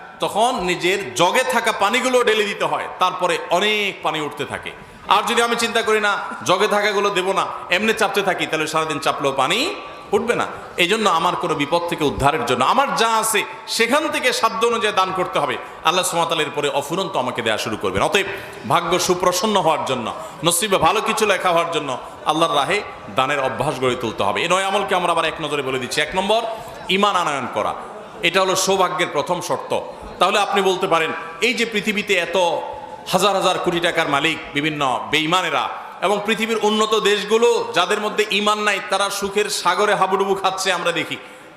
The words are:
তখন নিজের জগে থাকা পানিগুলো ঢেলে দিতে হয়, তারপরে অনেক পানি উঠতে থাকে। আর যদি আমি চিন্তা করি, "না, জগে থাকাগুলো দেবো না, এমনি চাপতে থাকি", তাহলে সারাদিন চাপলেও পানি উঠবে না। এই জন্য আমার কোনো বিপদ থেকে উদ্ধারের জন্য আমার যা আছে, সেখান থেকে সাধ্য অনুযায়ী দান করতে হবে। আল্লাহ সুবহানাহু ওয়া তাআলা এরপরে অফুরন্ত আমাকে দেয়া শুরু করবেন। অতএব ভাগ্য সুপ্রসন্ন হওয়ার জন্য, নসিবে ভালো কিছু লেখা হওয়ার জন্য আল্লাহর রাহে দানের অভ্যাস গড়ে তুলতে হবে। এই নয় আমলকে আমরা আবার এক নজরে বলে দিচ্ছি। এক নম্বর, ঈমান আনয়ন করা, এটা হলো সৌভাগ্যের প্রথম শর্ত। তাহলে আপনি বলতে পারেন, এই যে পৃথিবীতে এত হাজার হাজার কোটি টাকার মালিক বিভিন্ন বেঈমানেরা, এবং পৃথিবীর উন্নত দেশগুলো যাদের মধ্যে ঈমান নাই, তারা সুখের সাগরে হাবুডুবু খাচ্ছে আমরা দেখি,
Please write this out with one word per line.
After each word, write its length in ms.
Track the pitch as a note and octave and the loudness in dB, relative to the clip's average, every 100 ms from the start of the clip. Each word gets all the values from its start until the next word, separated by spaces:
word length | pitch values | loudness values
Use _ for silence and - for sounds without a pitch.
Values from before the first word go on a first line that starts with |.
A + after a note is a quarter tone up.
| - - | -16 -6
তখন 400 | - F#3+ A#3 B3 | -2 2 0 0
নিজের 560 | F3+ E3+ E3+ G3+ F#3 A2+ | -2 0 0 0 -2 2
জগে 280 | F3 A3+ | 2 2
থাকা 280 | B3+ A#3+ A3 | 2 0 0
পানিগুলো 520 | - G3+ B3 B3 B3 | 2 2 2 2 2
ঢেলে 200 | F#3+ G#3+ | 4 2
দিতে 220 | G#3 F#3+ E3 | 0 -2 -2
হয়, 220 | C#3+ E2+ - | -2 -4 -2
তারপরে 380 | F#3 - F3 D#3+ - | 0 0 -2 -2 0
অনেক 540 | E3+ G#3 G#3+ G3 F3+ | 0 2 0 -2 -4
পানি 180 | E3 D#3 | -4 -4
উঠতে 240 | D3 - A#2+ | -4 -6 -6
থাকে। 260 | G2 E2+ D2 - - - | -6 -8 -14 -18 -6 2
আর 160 | G3 | 2
যদি 180 | A3 A#3 | 2 2
আমি 140 | A#3 A#3 | 2 0
চিন্তা 260 | A3+ A3 | 0 0
করি, 180 | G#3+ G#3+ | 2 2
"না, 180 | G#3 F#3+ - - C3 | 2 -2 -4 -6 0
জগে 220 | F#3 G#3 | 2 2
থাকাগুলো 420 | G#3 G#3 G3+ G3+ | 2 2 2 0
দেবো 240 | F#3 F#3 | 0 0
না, 120 | F#3 D3 - - | 0 -2 -4 -2
এমনি 240 | F3+ A3 | 0 2
চাপতে 280 | A3 G3+ G3+ | 2 2 2
থাকি", 260 | F#3 E3+ D3+ | 0 0 0
তাহলে 200 | D#3 D3+ | -2 0
সারাদিন 320 | D#3 D#3 C#3+ | 0 -2 -2
চাপলেও 320 | D3 C#3+ C#3 | -2 0 0
পানি 440 | C3 C3+ G#3 F4 - - - - | 2 2 2 -2 -4 -12 -16 -2
উঠবে 240 | G#3+ A3+ F#3 | 0 0 -2
না। 120 | G#2 - - - | -2 -6 -6 0
এই 100 | F3 | 2
জন্য 220 | A3 G#3 | 2 2
আমার 260 | E3 F3 D#3+ | 2 2 0
কোনো 200 | E3+ D3+ | -2 0
বিপদ 260 | C#3+ E3+ E3+ | 0 0 0
থেকে 140 | F3 | -2
উদ্ধারের 420 | D3 G#2 C#3 D3+ B2 | -2 2 2 2 0
জন্য 200 | A#2+ C3+ | 2 4
আমার 300 | A3 C#4 - | 4 2 2
যা 140 | A3+ | 0
আছে, 340 | A3 G#3+ G3+ D#3 - - | 2 2 0 -2 -8 -4
সেখান 400 | - A3+ C#4+ D#4 | 0 2 2 0
থেকে 260 | D4 B3+ | 0 0
সাধ্য 340 | - A3+ G#3 A#3 | 2 0 2 0
অনুযায়ী 260 | A3+ G#3 | 2 0
দান 200 | F#3+ F#3 F3+ | 2 2 0
করতে 240 | F3 E3+ | -2 0
হবে। 180 | C#3+ A2 - - D#3+ | 0 -2 -8 -2 2
আল্লাহ 200 | F3+ F3+ | 2 2
সুবহানাহু 120 | E3+ | 0
ওয়া 120 | D#3+ | 0
তাআলা 140 | D#3+ | 0
এরপরে 260 | D3+ D3 C#3+ | -2 -2 0
অফুরন্ত 480 | A2+ - F3 F#3 D3 | 0 -2 -4 -2 -2
আমাকে 240 | B2 A#2+ | -2 -2
দেয়া 160 | A2 G#2 | 0 0
শুরু 200 | A#2 G#2 | -2 -2
করবেন। 260 | G2 F#2+ | -2 0
অতএব 220 | D#3 G3+ F3+ - - - A2 | 2 2 0 -6 -12 -10 0
ভাগ্য 320 | D#3+ E3+ F3+ | 0 2 0
সুপ্রসন্ন 600 | F3+ F3+ F#3 F3 A3 G3+ | 2 2 2 2 2 2
হওয়ার 240 | D#3+ D3 - | 2 2 0
জন্য, 280 | B2+ G#2+ F2+ - - | -4 -4 -8 -10 -4
নসিবে 340 | D#3 - G#3+ F3+ | 0 0 2 2
ভালো 240 | D#3+ G#3 | 4 2
কিছু 240 | G#3+ G#3 G#3 | 0 0 2
লেখা 240 | F#3 F#3 | 2 2
হওয়ার 220 | E3+ E3 | 2 2
জন্য 260 | D#3+ C#3+ B2 - - - | -2 -4 -8 -10 -6 -2
আল্লাহর 300 | D#3 E3 D3 | 2 2 2
রাহে 260 | C3+ G3+ - - - G2+ | 0 -2 -4 -12 -8 -2
দানের 240 | C3+ D3 | 0 0
অভ্যাস 400 | C3 A2 C#3 C3 | -2 -2 -4 0
গড়ে 160 | B2+ A#2 | 0 0
তুলতে 280 | A#2 G2+ | -2 -2
হবে। 180 | G2+ G#2 | 0 0
এই 80 | E3 | 2
নয় 140 | F#3 | 0
আমলকে 320 | G3 G3+ G3 F#3 | 0 -2 0 0
আমরা 160 | F3 | 2
আবার 140 | E3 D#3+ | 2 0
এক 160 | D#3 | -2
নজরে 200 | D3+ D3 | -4 -4
বলে 180 | C3 C3 | -2 -4
দিচ্ছি। 220 | A#2+ D3 | -2 -2
এক 140 | D3+ F#3+ | -2 -2
নম্বর, 260 | G3 A3 A3+ - - - - | 0 0 -2 -8 -12 -10 -2
ঈমান 260 | F#3+ G#3 F#3 | 2 4 2
আনয়ন 320 | D#3+ C#3 A#2+ | 0 -2 -4
করা, 200 | A2 F#2 - - - - - | -2 -2 -4 -10 -14 -16 -2
এটা 200 | F3 F3+ | 0 2
হলো 140 | F#3+ F3+ | 2 2
সৌভাগ্যের 520 | - F#3+ F3+ - E3 | 2 2 2 0 -2
প্রথম 280 | D3 C#3 F3 | -2 -2 -2
শর্ত। 380 | - B2+ - A#2 - - - - | -2 -4 -2 -4 -4 -12 -8 0
তাহলে 200 | F3+ G#3 | 2 2
আপনি 220 | G3 G3+ | 2 2
বলতে 260 | F#3+ F3+ - | 2 2 2
পারেন, 240 | E3 D#3 - - - | 2 0 -4 -10 -2
এই 120 | A3+ | 0
যে 120 | A3 A3+ | 0 -2
পৃথিবীতে 480 | G#3+ G3+ G3+ G#3 | -2 0 0 0
এত 240 | F#3 E3+ F#3 F3 C#3 - - - - - | 0 2 2 2 0 -4 -10 -12 -14 -2
হাজার 240 | F3+ G3+ F#3+ | 2 4 4
হাজার 240 | F3+ F3 | 2 0
কোটি 200 | F3+ E3+ | 0 0
টাকার 300 | E3+ D#3+ D#3 | 0 0 2
মালিক 280 | C#3+ D#3+ D#3 - | 2 2 0 -4
বিভিন্ন 460 | C#3+ D#3 D3+ C3+ A2+ - | -2 -2 0 0 0 0
বেঈমানেরা, 580 | D3 D#3 F3+ E3+ C3+ G#2 - - - | 0 2 2 2 0 -2 -6 -12 -2
এবং 180 | F3+ G3+ G3+ | 0 0 0
পৃথিবীর 340 | G#3 A3 A3 | 0 0 0
উন্নত 380 | G#3 G#3+ A3 A3 | 2 2 2 2
দেশগুলো 720 | G3+ G#3 F#3+ A3+ A#3+ A3+ - | 2 2 2 4 4 4 0
যাদের 280 | D#3+ F3+ G#3+ | 0 2 0
মধ্যে 240 | G#3 F#3+ G#3 | -2 -2 0
ঈমান 280 | G3 G#3 G#3 | 2 2 2
নাই, 200 | G#3 G3 - | 2 0 0
তারা 200 | G3 G3+ | 0 0
সুখের 400 | - G3 G3+ G3+ | -2 -4 -2 -2
সাগরে 460 | - F3 F3+ G#3 F#3 | 0 0 2 2 2
হাবুডুবু 400 | F#3+ F#3+ G3 F#3+ | 2 2 2 0
খাচ্ছে 380 | F#3+ F#3+ F#3+ | 0 0 -2
আমরা 180 | F3+ E3+ | 0 0
দেখি, 260 | E3 C#3+ C3 - - - | -2 -4 -8 -12 -20 -12